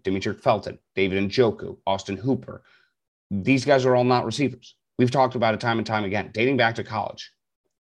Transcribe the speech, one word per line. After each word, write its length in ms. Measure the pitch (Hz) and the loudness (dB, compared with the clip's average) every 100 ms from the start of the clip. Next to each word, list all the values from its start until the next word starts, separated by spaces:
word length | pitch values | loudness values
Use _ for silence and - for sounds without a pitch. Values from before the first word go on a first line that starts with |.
Demetric 380 | - 98 104 - | -4 -4 -4 -2
Felton, 360 | 131 107 - - _ - | 0 0 -2 -14 _ -2
David 280 | 98 98 | 0 0
Njoku, 540 | 101 113 117 104 92 92 - | 0 2 2 2 -8 -8 -4
Austin 300 | 98 - 95 | -4 -4 -6
Hooper. 460 | 120 127 - - _ _ _ _ _ _ - | -2 -4 -6 -18 _ _ _ _ _ _ -8
These 340 | 98 90 135 131 | -4 2 2 4
guys 200 | 135 127 | 4 4
are 100 | 127 | 4
all 80 | |
not 220 | 123 123 113 | 4 2 0
receivers. 500 | 113 131 127 - _ _ - | -2 -2 -4 -20 _ _ 0
We've 140 | 123 | 2
talked 240 | 139 127 123 | 4 2 2
about 180 | 113 | 0
it 60 | 107 | 0
time 200 | 120 113 | 0 -2
and 80 | 110 | -2
time 160 | 107 | -2
again, 260 | 101 101 87 | -2 -4 -4
dating 240 | 107 123 135 | -2 0 2
back 180 | 113 113 | 2 0
to 80 | |
college. 480 | - 107 - - - _ _ _ _ _ | -6 -6 -6 -10 -18 _ _ _ _ _